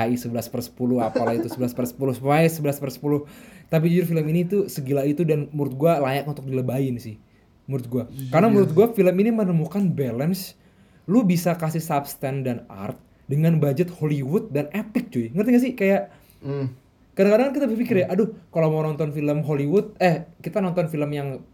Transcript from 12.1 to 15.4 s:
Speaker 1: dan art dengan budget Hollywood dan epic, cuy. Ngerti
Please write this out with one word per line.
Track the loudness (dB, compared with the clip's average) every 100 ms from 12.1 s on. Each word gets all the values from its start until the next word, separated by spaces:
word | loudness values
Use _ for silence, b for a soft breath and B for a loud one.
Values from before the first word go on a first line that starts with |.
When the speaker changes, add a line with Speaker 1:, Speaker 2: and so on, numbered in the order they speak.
| -6 -6 -4
Speaker 1:
dan | -4 -4 -8
art | -10 -10 -10 _ b b
dengan | 2 4 4
budget | 2 0 -2
Hollywood | -2 -2 -2 -2 -2 -2
dan | -4 -4
epic, | -6 -4 -6 -4
cuy. | -4 -4
Ngerti | -2